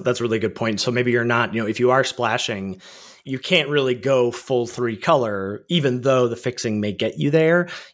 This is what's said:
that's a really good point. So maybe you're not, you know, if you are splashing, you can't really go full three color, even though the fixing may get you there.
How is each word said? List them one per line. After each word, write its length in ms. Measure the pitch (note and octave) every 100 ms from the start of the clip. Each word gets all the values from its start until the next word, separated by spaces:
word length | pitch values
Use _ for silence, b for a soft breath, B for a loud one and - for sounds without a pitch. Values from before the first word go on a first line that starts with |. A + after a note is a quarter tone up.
that's 200 | B2+ A#2+
a 20 |
really 160 | A#2+ A2
good 160 | G#2+
point. 260 | - A2+ G#2
So 100 | -
maybe 200 | B2 B2
you're 140 | A#2+
not, 280 | A#2 A#2+ A#2
you 60 | A2+
know, 60 | G#2+
if 120 | A2
you 100 | B2
are 140 | C3
splashing, 760 | C3 - A#2 A#2+ - G#2 F#2+ F#2 B B B B
you 140 | - C3
can't 300 | - F3+ C#3
really 260 | D3 C3
go 360 | B2 B2 C3 A#2+
full 360 | A#2+ - B2+ A#2
three 300 | - A#2+ A2
color, 680 | - D3+ A2+ G2+ F#2+ G#2 -
even 340 | F3 C#3 B2
though 260 | C3+ C3 B2
the 80 | A#2
fixing 440 | B2+ - A#2 G#2+
may 120 | G#2
get 260 | F#2 A2+ -
you 120 | C#3+
there. 380 | D#3+ D#3+ F3 F3 B B